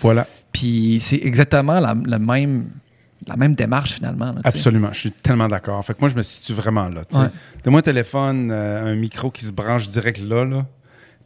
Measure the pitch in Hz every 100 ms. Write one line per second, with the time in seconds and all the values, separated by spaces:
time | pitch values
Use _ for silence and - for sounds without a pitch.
0 | - 113 - - _ - 123 117 113 113
1 | 113 139 139 120 139 143 143 175 139 110
2 | 123 117 110 127 143 131 110 - _ _
3 | _ _ - - 139 143 113 127 143 -
4 | - - 117 - - 139 - 113 104 101
5 | 107 - - 120 110 101 - 101 101 113
6 | 143 123 104 - - 107 107 110 92 82
7 | 82 139 117 - - - - 143 165 131
8 | 117 139 139 135 120 110 104 104 110 107
9 | 110 - 135 - 110 98 107 120 104 104
10 | 113 98 101 113 127 135 131 - _ _
11 | - _